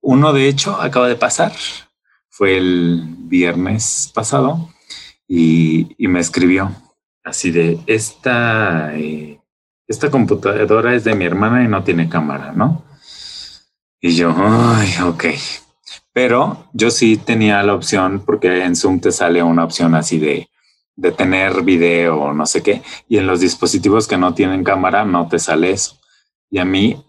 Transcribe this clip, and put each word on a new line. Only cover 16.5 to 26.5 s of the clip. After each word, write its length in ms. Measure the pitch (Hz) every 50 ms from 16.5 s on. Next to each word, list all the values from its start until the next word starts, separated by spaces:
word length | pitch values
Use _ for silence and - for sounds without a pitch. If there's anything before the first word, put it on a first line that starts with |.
| 101 - - _ -
yo 180 | 120 110 120
sí 260 | 117 - 123 113 110
tenía 440 | 104 - - 117 110 110 104 104 101 98
la 100 | 104 101
opción, 500 | 90 85 - - 98 92 92 98 98 98
porque 380 | - - - - 90 90 90 92
en 120 | 90 87
Zoom 260 | 85 - 95 92 90
te 100 | - 92
sale 320 | - - 92 85 85 87 87
una 220 | 85 82 85 85
opción 300 | 80 - - 87 82 80
así 220 | 78 80 - 87
de, 320 | 80 76 76 71 71 85 _ _ _ _ _ _ _ _ _ _
de 160 | - 90 87
tener 520 | - - 98 92 92 92 95 98 92 95 87
video 580 | 95 92 85 85 87 85 85 85 85 82 76
o 120 | 73 73 73
no 120 | 76 78
sé 180 | 78 - 90 82
qué, 200 | 101 101 101 - - - - _ _
y 80 | 117
en 100 | 101 95
los 140 | 95 92 85
dispositivos 680 | 90 90 - - - 85 - 95 92 101 101 113 110
que 100 | - 104
no 160 | 90 90 90 87
tienen 300 | - 101 92 95 95 90
cámara 400 | 98 98 92 92 92 90 101 107
no 240 | 104 90 87 85
te 120 | 82 - 85
sale 320 | - - 80 78 82 92
eso. 280 | 95 98 - - - _ _ _ _ _ _ _ _ _ _
Y 100 | _